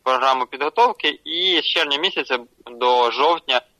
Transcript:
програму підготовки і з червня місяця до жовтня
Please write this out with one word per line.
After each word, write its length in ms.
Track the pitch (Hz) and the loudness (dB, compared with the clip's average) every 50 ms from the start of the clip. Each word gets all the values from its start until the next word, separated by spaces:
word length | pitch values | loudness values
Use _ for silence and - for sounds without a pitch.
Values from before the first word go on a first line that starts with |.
| - | -2
програму 420 | 131 131 123 131 135 131 127 123 | -2 0 2 2 2 2 2 0
підготовки 760 | - - 131 143 156 - - 240 247 - - - 151 139 - - | -4 -6 -6 -6 -4 2 2 2 2 2 0 -2 -4 -4 -4 -8
і 380 | 151 160 170 185 185 180 160 - | -8 -6 -2 0 0 2 0 0
з 20 | |
червня 320 | - - 170 160 143 139 143 | 0 0 0 0 0 -2 -2
місяця 400 | 170 190 190 170 139 - 131 123 120 - _ _ - 123 | -2 -2 -2 -4 -4 -4 -4 -4 -6 -8 _ _ -20 -16
до 400 | 123 120 123 123 123 123 120 117 | -8 -2 0 2 4 4 2 2
жовтня 500 | 113 123 143 160 170 160 - - 131 123 - _ _ _ | 2 2 2 2 2 0 -2 -2 -2 -2 -2 _ _ _